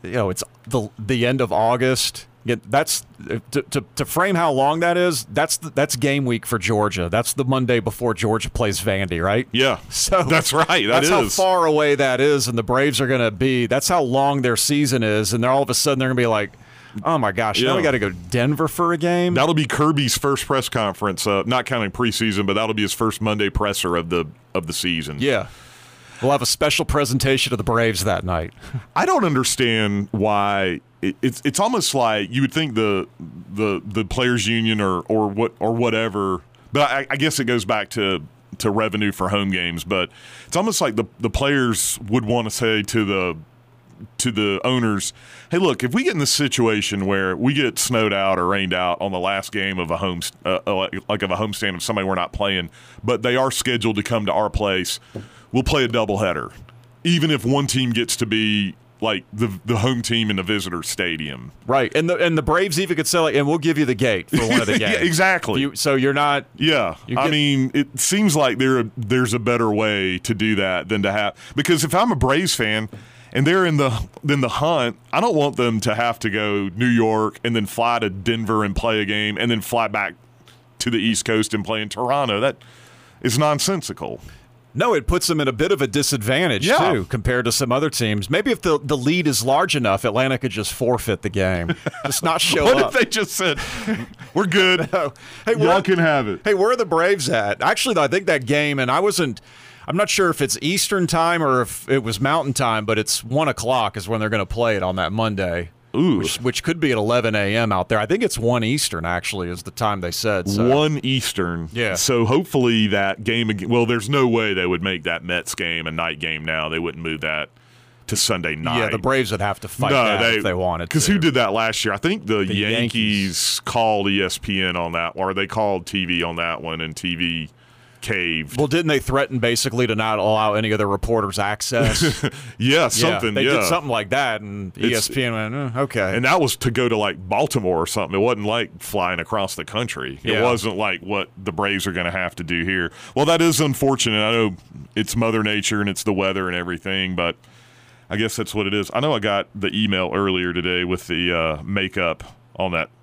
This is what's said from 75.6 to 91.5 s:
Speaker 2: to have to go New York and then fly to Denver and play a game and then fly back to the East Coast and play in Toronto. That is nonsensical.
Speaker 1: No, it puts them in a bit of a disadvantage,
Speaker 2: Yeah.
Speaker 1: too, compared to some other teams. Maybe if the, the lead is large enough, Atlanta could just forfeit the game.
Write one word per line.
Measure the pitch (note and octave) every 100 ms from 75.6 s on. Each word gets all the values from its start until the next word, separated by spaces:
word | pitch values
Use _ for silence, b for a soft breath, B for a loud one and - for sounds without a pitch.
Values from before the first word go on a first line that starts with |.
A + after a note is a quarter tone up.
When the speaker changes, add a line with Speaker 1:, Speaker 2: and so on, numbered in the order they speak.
| A#2+ A2+
Speaker 2:
to | A2+ G#2+
have | A#2+ A#2
to | A2
go | G#2 G#2+ G2+ G2 F#2
New | B2
York | A#2 A2 A2 G#2+ -
and | A#2+ A2+
then | G2+
fly | - A#2 A#2+
to | A2
Denver | F#2+ F#2+ A2+ G#2+ A2
and | G#2 F#2
play | A#2 A2
a | G2+
game | G#2 G#2 G#2
and | A#2+
then | A2+
fly | F#2+ A#2 A2
back | G#2 F#2+ - - _ - b b _
to | -
the | A#2
East | A2 G#2+ -
Coast | A2 A2 G#2+
and | G2
play | A2
in | G#2+
Toronto. | G2+ B2 C#3+ C3+ G2+
That | C3+ - B B B B B B
is | C3+ A#2
nonsensical. | D3+ C#3+ - F#3+ - - - - B B B _ _ A#2+
Speaker 1:
No, | A#3
it | F3+ -
puts | F3 -
them | D#3
in | C3+
a |
bit | A#2 E3
of | G3
a | C3+
disadvantage, | C#3+ C#3 C3+ G#2 C3+ F3+ G#2 D#3
Speaker 2:
Yeah. | C#4+ -
Speaker 1:
too, | C#3 F2+
compared | B2 A2+ B2 A#2+
to |
some | A2 C3
other | B2+ D3+
teams. | - A2+ G#2 F#2+
Maybe | D#3+ A#3+
if | A3
the, | F3+ D3+
the | C#3 D3
lead | B2+ F3+ D3+
is | A#2+
large | A#2+ C#3 F#3+ D3
enough, | A2+ G2 A#2+
Atlanta | G#2+ C3+ C3
could | B2+
just | F#2+ G2+
forfeit | - B2 A#2+ - G2
the | G2+
game. | F#2+ F#2